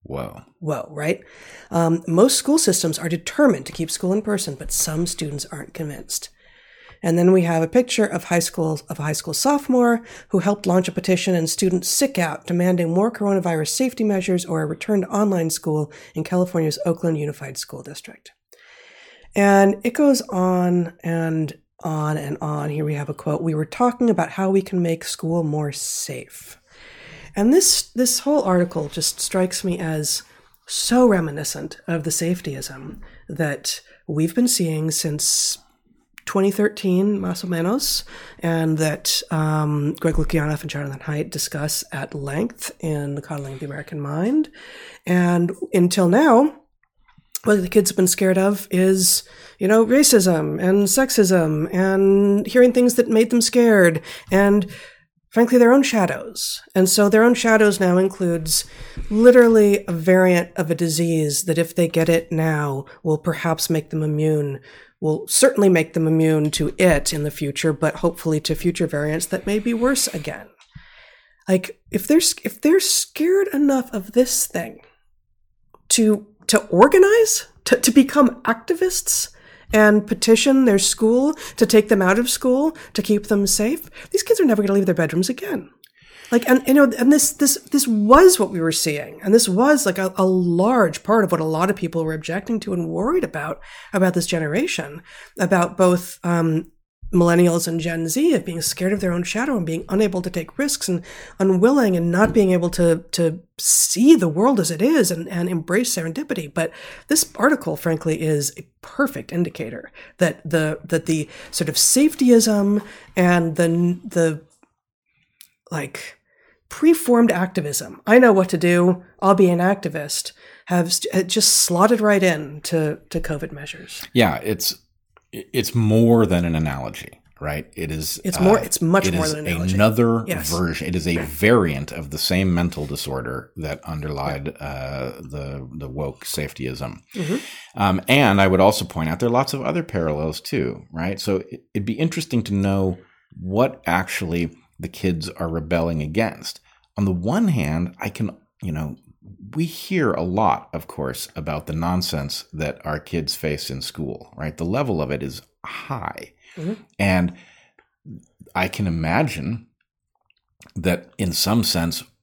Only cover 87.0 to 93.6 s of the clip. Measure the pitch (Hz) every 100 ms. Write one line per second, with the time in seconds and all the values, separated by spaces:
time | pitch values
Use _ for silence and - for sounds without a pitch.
87 | 247 294 - - 285 - - 285 254 214
88 | 208 277 370 359 202 196 160 160 165 147
89 | - - 196 226 233 185 262 302 202 185
90 | 190 190 185 185 175 170 202 254 180 -
91 | - 226 190 165 156 156 185 190 170 165
92 | 160 156 156 175 202 226 - 185 165 170
93 | 220 359 - 156 151 156